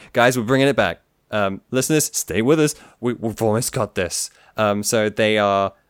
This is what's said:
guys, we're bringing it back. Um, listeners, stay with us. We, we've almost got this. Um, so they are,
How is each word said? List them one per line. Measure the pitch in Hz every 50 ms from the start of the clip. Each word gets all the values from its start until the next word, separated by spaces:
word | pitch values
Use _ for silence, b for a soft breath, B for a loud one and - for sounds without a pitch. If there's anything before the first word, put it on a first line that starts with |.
| B B -
guys, | 123 117 123 123
we're | 127 110
bringing | 110 135 131 135
it | 139 127
back. | 117 104 87 85 - _ _ _ _ _ _
Um, | 107 107 101 98 98 - - _
listeners, | 123 131 127 - 156 156 151 - -
stay | - - - 87 101
with | 113 131 160 156
us. | 151 151 - B B B B B
We, | 113 123 117
we've | - 110 113 104 -
almost | 117 110 104 113 - - -
got | - 107 101 -
this. | 101 90 85 - - - - b b b b b
Um, | - 107 104 101 104 101
so | - 120 113 107 107
they | 104 - 110 107 107
are, | 107 104 101 98 98 98 95 - _ _